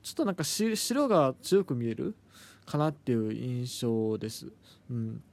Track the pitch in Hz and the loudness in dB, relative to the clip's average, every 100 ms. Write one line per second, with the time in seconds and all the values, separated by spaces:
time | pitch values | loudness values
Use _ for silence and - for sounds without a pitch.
0 | - - 247 180 151 - 226 214 - 247 | -8 -2 0 0 -2 0 0 0 0 2
1 | 277 190 135 131 - 190 190 123 117 110 | 4 6 4 0 2 2 4 -2 -2 -2
2 | - - _ - - - - 147 156 151 | -4 -6 _ -20 -20 -20 -6 0 0 -2
3 | - 117 110 110 127 123 123 - 120 113 | -2 0 0 -4 -4 -4 -6 -4 0 0
4 | 110 110 107 - - - - - - 120 | 0 -2 -6 -10 -16 -18 -20 -20 -8 -6
5 | 113 113 - | -6 -8 -16